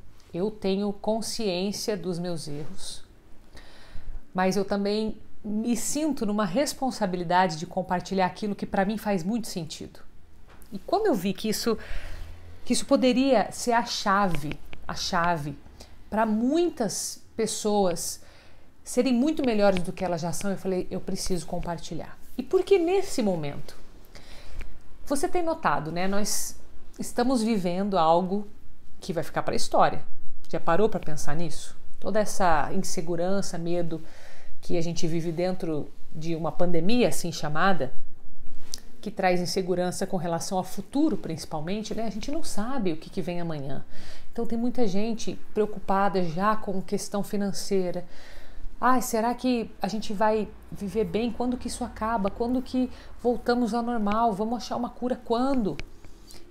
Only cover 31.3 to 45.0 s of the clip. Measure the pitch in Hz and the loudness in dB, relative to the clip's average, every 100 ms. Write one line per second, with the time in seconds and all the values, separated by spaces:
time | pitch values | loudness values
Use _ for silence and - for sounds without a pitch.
31.3 | 147 170 - - - - - - 202 202 | 8 6 4 2 0 2 4 4 4 4
32.3 | - 185 156 - 190 185 - 165 165 175 | 6 6 6 4 4 4 4 4 0 2
33.3 | 202 190 170 170 175 170 160 - - - | 2 2 0 0 2 2 2 -2 -4 -2
34.3 | - - - - 175 165 170 - 170 165 | 0 4 4 6 6 6 6 6 4 0
35.3 | 160 180 185 160 151 123 - - 160 160 | -2 -2 0 -2 -2 -4 -2 0 0 0
36.3 | 165 160 - 175 180 214 240 202 - 175 | -2 0 6 8 10 8 6 6 4 2
37.3 | - 151 151 190 180 131 - - - - | -4 0 2 6 6 8 8 8 4 4
38.3 | - - - - - - - - - 185 | 4 6 6 6 2 -2 -6 -6 -2 2
39.3 | 180 175 - 185 180 180 175 185 190 170 | 2 0 -2 -2 0 -2 -2 -2 -2 -2
40.3 | 165 - 190 190 - - 269 302 - 180 | -4 -2 -2 -2 -4 -4 0 0 0 -4
41.3 | 160 - 160 151 208 214 214 226 196 233 | -8 -6 -6 -4 -6 -4 -4 -4 -4 -2
42.3 | 311 320 - 220 269 190 156 - - 160 | 2 4 4 2 0 0 -2 -6 -6 -4
43.3 | 175 170 151 139 135 - - - - - | -4 -4 -4 0 0 2 0 2 0 -2
44.3 | - 226 233 240 - 226 185 | 0 0 0 0 4 4 4